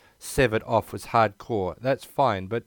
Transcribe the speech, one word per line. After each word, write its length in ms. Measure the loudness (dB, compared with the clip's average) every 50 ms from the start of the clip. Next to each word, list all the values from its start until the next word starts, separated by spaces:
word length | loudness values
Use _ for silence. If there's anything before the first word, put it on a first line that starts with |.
| _ _ _ _
severed 440 | -16 -8 0 2 2 2 2 0 -2
off 280 | 2 0 0 0 0 -8
was 140 | -12 -10
hardcore. 680 | 0 2 4 4 4 2 _ -8 -6 -4 -2 -2 -4 -6 -4
That's 240 | -2 -2 -2 -2 -4
fine. 420 | -10 -2 0 0 2 2 -2 -4
But 180 | -6 -6 -8 -8